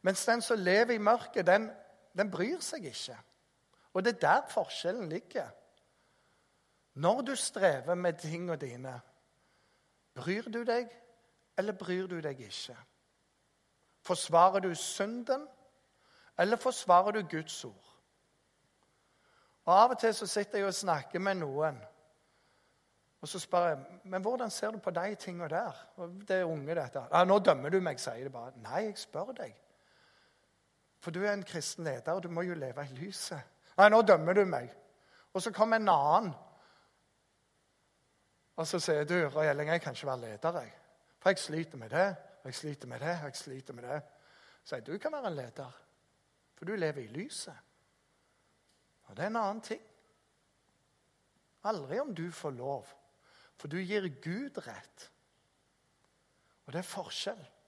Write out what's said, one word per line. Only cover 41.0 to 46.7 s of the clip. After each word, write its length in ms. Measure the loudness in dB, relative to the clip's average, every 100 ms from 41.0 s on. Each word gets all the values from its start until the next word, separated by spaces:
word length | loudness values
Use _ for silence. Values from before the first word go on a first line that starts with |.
| _ _
For 100 | 2
jeg 80 | 2
sliter 400 | -2 -4 -6 -10
med 120 | -4
det, 180 | 2 2 0 -16 -18
og 100 | -12
jeg 40 |
sliter 340 | -10 -10 -10 -12
med 120 | -8
det, 140 | -6 -6
og 40 | -8
jeg 60 | -12
sliter 400 | -14 -14 -14 -14
med 100 | -8
det.» 120 | -8 -8 _ _ -20 -20 _
Så 100 | -12
sier 100 | -10
du, 80 | -8
«Du 60 | -8
kan 140 | -6
være 180 | -6 -6
en 60 | -6
leder, 400 | -10 -12 -16 -18 _ _ _ _ _ _ _ _
for 80 |
du 100 | -8